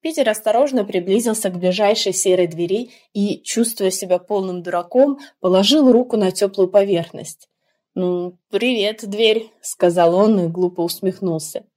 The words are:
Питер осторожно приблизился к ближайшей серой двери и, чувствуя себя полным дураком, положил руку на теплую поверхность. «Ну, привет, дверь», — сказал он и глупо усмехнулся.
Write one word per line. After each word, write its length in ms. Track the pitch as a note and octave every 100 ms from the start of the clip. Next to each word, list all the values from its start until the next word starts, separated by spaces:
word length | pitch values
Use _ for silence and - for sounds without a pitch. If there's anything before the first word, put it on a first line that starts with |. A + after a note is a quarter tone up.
Питер 280 | D#4+ D#4+ A#3
осторожно 560 | G#3+ A3 A3 C#4+ B3+ G3+
приблизился 640 | F#3 F3 G#3 A3+ G#3+ G3
к 80 | F3+
ближайшей 560 | F3+ F#3 G#3 A3 G3
серой 320 | F3+ G3 F#3 E3+
двери 460 | D#3+ F3 G3+ A#3+ _ _
и, 280 | G#3 G3+ -
чувствуя 480 | - - A#3 - F#3+
себя 300 | F#3 F#3 F3+
полным 420 | F3+ G#3 F#3+ F3+
дураком, 560 | F3 F3 F3 B3+ C#4 C#4 - _
положил 520 | F#3 F#3 G3+ D4+ C4
руку 260 | A#3 B3 A3
на 140 | F#3+
теплую 380 | F3+ G3 G3 F#3
поверхность. 800 | G3 G3 F3 E3 - D#3+ - _ _ _ _ _
«Ну, 440 | - F3+ F3+ F3+ F3+ _
привет, 520 | G3 A#3+ A#3+ G3+ A3 G#3+
дверь», — 420 | G#3 A3+ A3 A3+ _
сказал 540 | - - F3 E3+ E3+ F3+
он 240 | A3 G#3
и 80 | E3+
глупо 340 | E3+ F#3 F3+
усмехнулся. 840 | E3+ - F#3+ F#3 F#3 D#3+ - - _